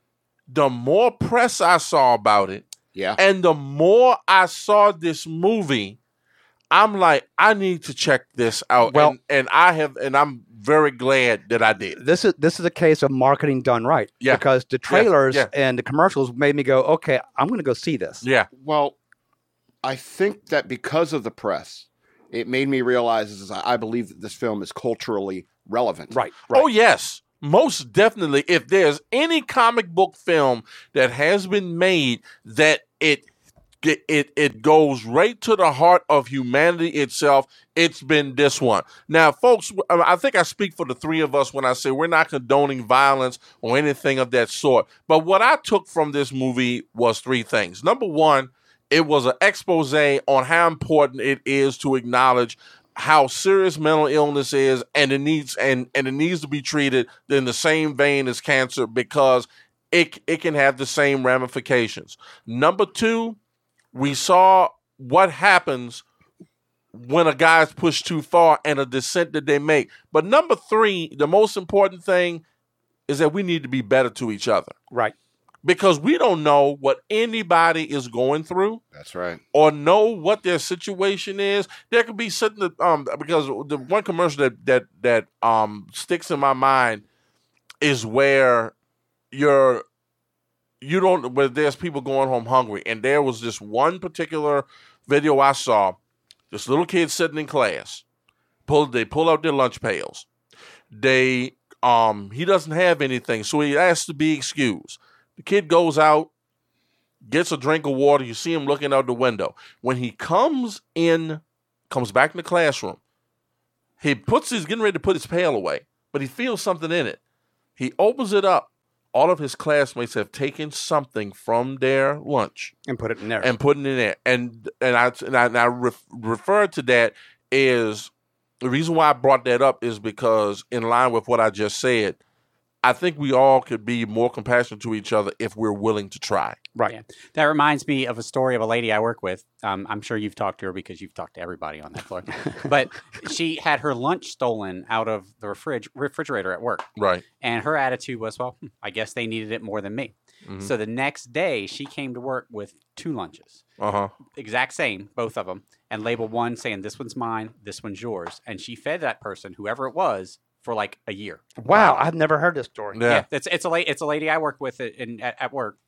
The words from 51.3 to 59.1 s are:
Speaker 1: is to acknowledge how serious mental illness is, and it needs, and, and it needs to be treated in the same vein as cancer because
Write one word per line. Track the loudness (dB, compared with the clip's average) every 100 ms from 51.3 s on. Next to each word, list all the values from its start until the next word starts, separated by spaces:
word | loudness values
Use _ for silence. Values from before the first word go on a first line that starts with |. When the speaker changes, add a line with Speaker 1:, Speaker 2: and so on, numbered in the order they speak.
| -4 -2
Speaker 1:
is | 0 0 -2
to | -2 -2
acknowledge | 0 2 4 4 0 -6 -20 -20 _
how | -10 4 4 4
serious | 0 2 2 2 0
mental | 0 2 2
illness | 2 0 0 -2
is, | 0 2 0 -2
and | 0 0
it | 0
needs, | 0 -4 -4 -4
and, | -2 -2 -2
and | -4 -4
it |
needs | -2 -2 -4
to | -6
be | -8
treated | -4 -2 0 0 -2 -10 _
in | -2 0
the |
same | -2 0 2 0 0
vein | 0 2 -2
as | -6
cancer | -2 0 0 -4 -4
because | -4 -4